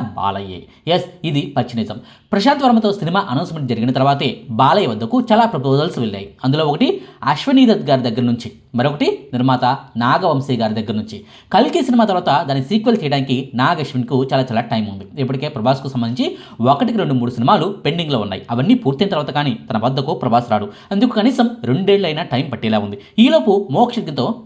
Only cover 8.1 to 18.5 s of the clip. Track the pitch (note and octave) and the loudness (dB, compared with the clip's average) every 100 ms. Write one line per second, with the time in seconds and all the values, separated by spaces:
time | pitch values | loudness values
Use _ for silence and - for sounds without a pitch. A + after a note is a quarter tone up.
8.1 | A2+ A#2+ A#2 A2 - _ A#2+ C3+ C#3+ D#4 | 0 0 0 -6 -16 _ 0 0 2 0
9.1 | G#4 - B2 B2+ B2+ B2 C#3 - A2+ A#2+ | 0 -6 -2 2 2 2 0 -4 -2 2
10.1 | E3 F3+ C#3 C3 A#2+ A2 A2 G#2+ G#2+ G2+ | 2 2 0 0 -2 0 -2 -4 -6 -6
11.1 | - - - _ G3 C#4 E4+ - A#3+ G#3+ | -12 -18 -20 _ 2 2 2 2 2 4
12.1 | F3+ F3+ C#3+ C#3 C3+ C3+ G#3+ A#3 A#3 D3 | 2 2 0 0 -2 0 0 2 0 0
13.1 | C#3 C3 B2+ - A2+ C#3 E3+ C#3+ B2+ A#2 | -2 0 -2 -2 0 0 0 -2 -4 -2
14.1 | C3 C3+ C3+ B2+ A2 A2 A2+ G2+ G2 F#2+ | 0 0 0 0 -2 -2 -2 -4 -8 -12
15.1 | - C3 C3 D3+ - A2+ C3+ C#3 C3 A#2 | -6 -4 -4 -6 -2 0 0 -2 -6 -4
16.1 | B2+ D4+ - - - A#2 A#3 B3+ G#3+ D#3 | -2 -4 -4 -14 -2 2 2 2 0 0
17.1 | B2+ A#2 A#2 B2+ G3+ E3+ G3+ C#3+ E3+ D#3 | 0 -2 0 2 2 2 -2 -4 -2 -2
18.1 | C3 G2 F#2+ - | -2 -2 -6 -6